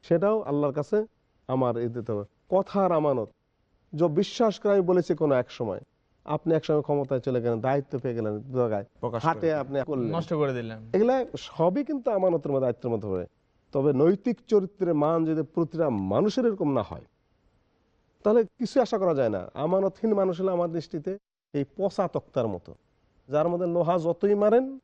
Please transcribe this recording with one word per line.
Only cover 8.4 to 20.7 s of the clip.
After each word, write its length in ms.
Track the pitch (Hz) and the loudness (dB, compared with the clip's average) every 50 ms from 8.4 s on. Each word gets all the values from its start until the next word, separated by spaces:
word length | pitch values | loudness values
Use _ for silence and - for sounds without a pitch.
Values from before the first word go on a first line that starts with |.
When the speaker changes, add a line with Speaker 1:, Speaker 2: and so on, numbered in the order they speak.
| 123 135 127 | -8 -4 -2
Speaker 1:
জায়গায়, 280 | 127 123 113 110 101 101 _ _ _ | 0 0 0 0 -4 -6 _ _ _
Speaker 2:
প্রকাশ 240 | - 120 113 113 123 | -8 -6 -6 0 0
Speaker 1:
হাটে 160 | 160 165 - | 0 0 0
Speaker 2:
করে 140 | 170 165 156 | -2 -2 -2
Speaker 1:
আপনি 240 | 147 131 131 139 139 127 | -2 -4 -4 -4 -4 -4
করলেন। 280 | - 147 131 120 113 - | -2 -4 -2 -2 -2 -2
Speaker 3:
নষ্ট 180 | 170 160 - 170 | -4 -4 -4 -2
করে 200 | 151 147 139 131 | -2 0 -2 -2
দিলেন। 260 | 123 117 113 113 110 110 113 - | -4 -6 -8 -12 -14 -10 -2 0
Speaker 1:
এগুলা 320 | 185 220 247 262 262 240 - - | 2 2 2 2 0 -2 -4 -8
সবই 460 | 135 - - - - 160 180 185 285 277 | -14 -14 -12 -2 0 0 2 2 0 -4
কিন্তু 280 | - 302 269 233 247 | -4 -6 -4 -2 -2
আমানতের 400 | 220 196 185 185 170 156 143 147 | 0 2 2 2 2 0 0 -2
মধ্যে, 140 | 139 135 131 | 0 0 0
দায়িত্বের 260 | 123 117 - - 123 | 0 -2 -2 -4 -4
মধ্যে 180 | 117 107 101 104 | -4 -2 -2 -4
পড়ে। 160 | 95 90 87 - _ _ _ _ _ _ _ _ | -4 -4 -6 -8 _ _ _ _ _ _ _ _
তবে 220 | - 135 135 151 135 | -2 0 2 2 4
নৈতিক 440 | 127 151 170 202 196 - 247 226 - _ | 4 4 4 4 2 0 -4 -4 -4 _
চরিত্রের 460 | - 220 208 190 185 _ - 190 175 165 | 2 2 2 2 0 _ -4 -2 0 2
মান 320 | 147 147 156 165 165 160 | 2 2 2 2 2 0
যদি 160 | 160 160 156 | 0 0 -2
প্রতিটা 480 | 151 - _ 170 165 - - 160 165 147 | -4 -4 _ -2 -2 -2 0 -2 0 0
মানুষের 560 | 117 101 95 95 101 127 190 214 - 262 240 | 0 -2 -2 0 2 2 2 2 2 2 0
এরকম 240 | 233 208 202 185 147 139 | 0 0 0 -2 0 0
না 80 | 123 | 0
হয়, 240 | 104 - 82 69 69 _ _ _ _ _ _ _ _ _ _ _ _ _ _ _ _ _ _ _ _ _ _ _ - | -2 -4 -10 -16 -16 _ _ _ _ _ _ _ _ _ _ _ _ _ _ _ _ _ _ _ _ _ _ _ 0
তাহলে 200 | 214 214 240 226 | 4 4 4 2
কিছু 380 | - _ _ 254 - - 277 | 2 _ _ -8 0 2 2
আশা 160 | 240 - 240 | 2 2 0
করা 160 | 196 190 175 160 | 0 2 2 2
যায় 140 | 135 127 113 | 2 2 2
না। 200 | 104 92 90 - _ | 0 -2 -6 -8 _
আমানতহীন 600 | - 143 165 180 190 196 190 190 - - 220 214 | -4 -2 0 0 2 0 -2 -2 -2 -2 0 2
মানুষ 280 | 196 190 185 175 165 | 2 2 0 0 -2
হলো 100 | 185 190 185 | -2 -2 0
আমার 180 | 175 175 170 | 0 -2 -2